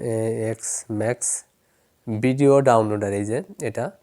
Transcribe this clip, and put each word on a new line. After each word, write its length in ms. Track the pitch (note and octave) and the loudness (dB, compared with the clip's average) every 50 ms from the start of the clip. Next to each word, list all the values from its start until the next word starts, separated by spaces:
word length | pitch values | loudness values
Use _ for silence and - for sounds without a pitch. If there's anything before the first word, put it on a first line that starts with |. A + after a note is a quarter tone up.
| - A#2+ A2+ | -4 -4 -2
এ 20 | A2 A2+ A2+ A2+ A2+ A2 A2+ | -2 -2 -2 -2 -2 -4 -4
এক্স, 180 | A2 - - - - - - - A2 G#2 | -4 -6 -8 -8 -8 -8 -8 -6 -4 -2
ম্যাক্স 260 | G#2+ A#2 B2+ - - - - - - _ _ _ _ _ _ _ _ _ _ _ _ A#2 A2 G#2+ A#2+ | -2 -2 -2 -2 -4 -6 -6 -6 -8 _ _ _ _ _ _ _ _ _ _ _ _ -6 -4 0 0
ভিডিও 280 | C3 C3 C#3 C#3+ C#3 C#3 C#3 C3+ C3 | 0 2 4 6 6 6 6 6 6
ডাউনলোডার, 420 | A#2 A2+ G#2+ G#2+ G#2+ G#2 G2+ G2 G2+ G2+ | 4 4 4 2 0 -2 -2 -2 -2 -2
এই 60 | G2+ G#2 | -2 -2
যে 80 | A2+ D3 G3 - G3+ - D3 A2 | -4 -6 -6 -8 -12 -8 -8 -6
এটা। 160 | - A2+ B2 F#3+ - _ | -6 -6 -6 -6 -8 _